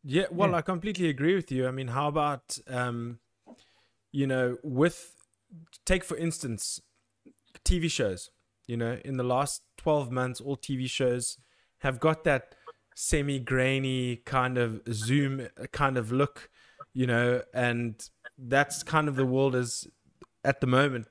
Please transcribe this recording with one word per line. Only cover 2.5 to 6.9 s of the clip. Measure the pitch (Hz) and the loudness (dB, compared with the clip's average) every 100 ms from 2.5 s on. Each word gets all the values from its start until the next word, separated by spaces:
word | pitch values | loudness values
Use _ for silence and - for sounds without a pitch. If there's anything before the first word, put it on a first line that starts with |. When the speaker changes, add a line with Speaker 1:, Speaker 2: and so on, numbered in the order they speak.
| - - | -12 -6
Speaker 1:
um, | 127 123 117 117 117 _ _ - - _ _ _ _ _ | -4 -2 -4 -8 -12 _ _ -20 -20 _ _ _ _ _
you | 139 135 | -2 0
know, | 131 123 123 | 2 0 -2
with, | 156 127 165 - - _ _ _ _ 170 160 - - | -4 2 2 2 -20 _ _ _ _ -20 -20 -14 0
take | 185 | 0
for | - 135 | 0 -4
instance, | 165 156 135 107 - - _ | -4 -4 -6 -6 -6 -10 _